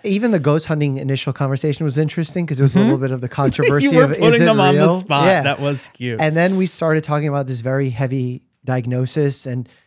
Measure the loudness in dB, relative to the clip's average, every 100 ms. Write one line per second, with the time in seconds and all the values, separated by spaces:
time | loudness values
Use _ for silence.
0 | -4 -2 0 0 2 0 -2 -2 -2 -2
1 | -4 -4 -4 -4 -4 -2 -4 -2 -4 -2
2 | -2 -4 -6 -4 -4 0 2 4 2 2
3 | -2 -4 -6 0 0 2 2 2 4 4
4 | 4 4 4 4 4 4 4 4 4 2
5 | 0 2 4 4 2 -2 -2 -4 -8 -8
6 | -6 -2 0 2 0 0 -2 -2 0 0
7 | 0 -2 -2 -4 -4 -6 -4 -2 -2 -2
8 | -4 -2 -4 -8 _ _ -4 -4 -2 -4
9 | -2 -2 -2 -2 -8 -8 -10 _